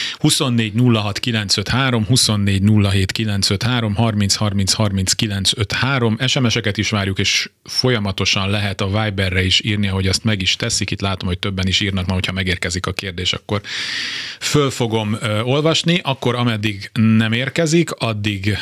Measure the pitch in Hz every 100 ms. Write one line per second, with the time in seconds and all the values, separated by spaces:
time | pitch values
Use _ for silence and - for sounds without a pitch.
0 | - - 156 - 139 120 113 107 123 113
1 | 104 98 - 113 104 - 98 120 135 120
2 | 107 123 - 107 101 98 101 107 101 98
3 | 92 - 110 101 95 98 117 123 113 104
4 | 117 104 101 - 107 98 95 - 107 95
5 | 92 - 113 98 95 - 104 - 123 139
6 | 117 107 131 147 123 117 107 95 101 107
7 | 98 95 98 - - - - - 127 120
8 | 101 95 95 - 95 104 101 92 98 104
9 | 107 98 95 90 92 - 117 104 101 95
10 | 95 92 110 107 92 - 117 - 101 101
11 | 98 95 92 90 101 95 95 92 101 95
12 | 90 92 90 92 92 87 92 90 90 95
13 | 98 87 92 - - 101 - - - -
14 | - - - - - 147 143 - 117 110
15 | 107 107 113 107 117 139 156 165 - 175
16 | 147 131 127 120 120 110 107 101 101 -
17 | 110 110 110 117 131 - 165 165 160 -
18 | 123 107 104 101 98 98